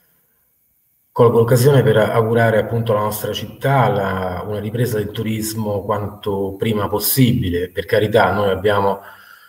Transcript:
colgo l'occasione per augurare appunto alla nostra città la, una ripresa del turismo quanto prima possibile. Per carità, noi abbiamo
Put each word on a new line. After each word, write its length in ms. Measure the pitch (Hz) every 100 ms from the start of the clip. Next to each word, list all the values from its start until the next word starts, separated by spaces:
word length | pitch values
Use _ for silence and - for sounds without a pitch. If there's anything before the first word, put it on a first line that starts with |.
| _ _ _ _ _ _ _ _ _ _ _ -
colgo 220 | 117 113
l'occasione 460 | 117 127 131 139
per 140 | 110 107
augurare 600 | 104 117 110 117 113 107
appunto 340 | 101 117 113
alla 100 | 104
nostra 320 | 104 104 107
città 540 | 110 107 - 135 135 110
la, 560 | 101 98 95 92 87 85
una 120 | 104
ripresa 380 | 107 107 113 107
del 140 | 98
turismo 720 | - 110 110 107 110 104 101
quanto 720 | 98 104 101 - 104 98 98 95
prima 300 | 113 104 98
possibile. 840 | - - 135 123 92 92 87 90
Per 160 | - -
carità, 480 | 107 104 110 92
noi 160 | 101 101
abbiamo 500 | 92 104 101 98 95 - - - -